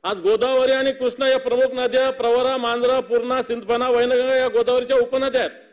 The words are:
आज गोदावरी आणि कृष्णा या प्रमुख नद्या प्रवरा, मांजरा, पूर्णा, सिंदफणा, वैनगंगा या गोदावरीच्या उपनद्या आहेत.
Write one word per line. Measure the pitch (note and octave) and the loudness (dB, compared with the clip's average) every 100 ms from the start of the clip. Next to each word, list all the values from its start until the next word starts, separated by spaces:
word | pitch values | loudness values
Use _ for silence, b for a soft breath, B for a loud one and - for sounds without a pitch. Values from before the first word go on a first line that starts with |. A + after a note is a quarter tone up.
आज | F3+ G3+ | -6 -2
गोदावरी | F3 A3 B3 C4 C4 | 0 0 2 2 2
आणि | C4+ C4+ | 2 0
कृष्णा | C4+ B3+ B3 C4+ | -2 -4 -2 0
या | C4 | 0
प्रमुख | B3+ A#3+ C4 | 0 0 0
नद्या | B3+ B3 B3+ C4 | 0 -2 0 0
प्रवरा, | C4 A#3 A#3+ B3+ C4 | -2 0 0 0 -2
मांजरा, | A#3+ A#3+ B3 C4 | -2 -2 0 0
पूर्णा, | - A#3 A#3+ C4 | 0 -2 0 -4
सिंदफणा, | B3 A#3 G3+ A#3+ B3+ | -4 -6 -2 -2 2
वैनगंगा | A#3+ B3 B3+ B3+ C4 | 2 2 2 2 0
या | B3+ | 2
गोदावरीच्या | A3+ A#3 B3 B3 C4 | 0 2 0 2 0
उपनद्या | A#3+ C4 C4+ B3+ | 2 0 0 0
आहेत. | F3 - - | -2 -6 -20